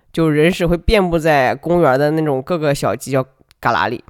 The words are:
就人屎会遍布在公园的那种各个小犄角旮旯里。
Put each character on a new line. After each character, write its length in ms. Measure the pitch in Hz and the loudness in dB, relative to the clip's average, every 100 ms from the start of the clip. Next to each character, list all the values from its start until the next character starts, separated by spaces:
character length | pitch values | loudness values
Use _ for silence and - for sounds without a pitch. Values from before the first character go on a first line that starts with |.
| _ | _
就 160 | - 160 | -2 0
人 240 | 151 165 | 2 2
屎 140 | 190 170 | 2 -2
会 100 | 175 | -2
遍 340 | - 220 180 | 0 0 2
布 80 | 165 | 0
在 360 | 160 143 123 | 2 2 2
公 260 | 127 156 175 | -2 -2 2
园 180 | 151 131 | 2 2
的 120 | 147 | 0
那 100 | 160 | 0
种 220 | 156 131 | -2 -2
各 160 | - 175 | -4 -4
个 160 | 151 | -2
小 200 | 139 120 | -2 -2
犄 160 | 107 - | -4 -4
角 140 | 131 131 _ _ _ | -4 -4 _ _ _
旮 120 | 127 | -2
旯 140 | 92 101 | -2 -2
里。 160 | 120 | -6